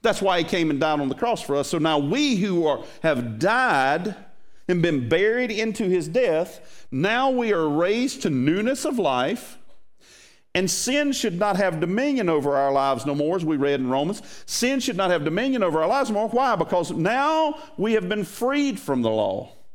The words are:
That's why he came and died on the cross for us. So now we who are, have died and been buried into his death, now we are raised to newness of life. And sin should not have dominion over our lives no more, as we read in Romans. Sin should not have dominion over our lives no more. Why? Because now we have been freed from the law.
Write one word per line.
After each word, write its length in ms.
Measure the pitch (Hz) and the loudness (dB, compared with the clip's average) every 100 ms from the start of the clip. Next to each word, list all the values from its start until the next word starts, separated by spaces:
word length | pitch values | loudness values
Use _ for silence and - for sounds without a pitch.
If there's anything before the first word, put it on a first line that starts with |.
That's 200 | 226 196 | 0 2
why 160 | 196 180 | 2 2
he 80 | 165 | 0
came 240 | 190 160 | 0 0
and 100 | 143 | 2
died 220 | 156 151 | 2 0
on 80 | 139 | -2
the 60 | 135 | -2
cross 260 | 233 220 | -2 -2
for 160 | - 143 | -2 -2
us. 100 | 139 | 0
So 120 | 170 | 0
now 200 | 160 151 | 2 2
we 380 | 143 240 294 220 | 0 0 2 2
who 280 | 202 175 160 | 2 2 2
are, 200 | 131 - - | 0 -4 -2
have 360 | 165 139 120 107 | 0 0 -2 -2
died 760 | 165 233 254 151 135 156 190 190 - - - - - | 0 2 2 2 2 2 -2 -8 -14 -16 -16 -14 -2
and 120 | 180 | 0
been 280 | 170 147 120 | 2 0 0
buried 420 | 165 208 240 247 | 2 2 2 -2
into 320 | 208 226 208 | -2 -4 -2
his 240 | 202 180 151 | 0 0 0
death, 800 | 196 240 160 185 - - - - | 0 2 2 0 -8 -16 -14 -8
now 380 | 131 185 233 269 | -2 0 2 2
we 220 | 254 233 | 2 0
are 160 | 190 156 | 2 2
raised 540 | 147 175 226 254 - | 2 2 2 -2 -2
to 80 | 196 | -2
newness 560 | 135 131 180 220 269 302 | 2 2 2 0 0 -2
of 120 | 254 | 0
life. 600 | 165 123 131 233 - - - - - - - - - - - 180 | 2 2 0 -2 -8 -16 -16 -16 -18 -20 -20 -20 -20 -20 -6 -2
And 160 | 185 | -2
sin 400 | - - 285 294 | -2 0 0 0
should 260 | 262 233 170 | 0 -2 0
not 200 | 208 185 | 0 2
have 240 | 196 160 | 0 0
dominion 480 | 170 196 285 269 185 | -2 0 0 2 2
over 260 | 156 143 143 | 2 2 2
our 160 | 139 | 2
lives 340 | 139 139 131 123 | 2 2 0 0
no 80 | |
more, 220 | 143 147 185 | -2 0 0
as 80 | |
we 140 | 160 151 | 0 0
read 240 | 143 139 | 2 0
in 80 | 127 | 0
Romans. 320 | 131 151 208 - - - | 0 0 -4 -10 -16 -8
Sin 340 | - 240 269 | -2 0 0
should 160 | 247 185 | -2 -2
not 160 | 190 | 2
have 140 | 175 147 | 2 0
dominion 360 | 170 262 262 | 0 0 0
over 200 | 185 156 | 2 2
our 60 | 156 | 2
lives 220 | 262 269 | 2 0
no 100 | 208 | 0
more. 100 | 220 | 0
Why? 260 | 233 269 208 | 2 2 2
Because 360 | 165 180 170 | 2 0 0
now 680 | 170 170 247 285 320 311 302 - - | -2 0 2 2 2 0 -2 -12 -4
we 160 | 214 | 0
have 140 | 220 180 | 0 0
been 160 | 208 | -4
freed 560 | 190 - 240 285 277 196 | -4 -2 0 2 0 -2
from 220 | - 131 | -2 0
the 80 | 113 | 2
law. 420 | 110 104 95 127 - - | 2 0 -2 -8 -16 -16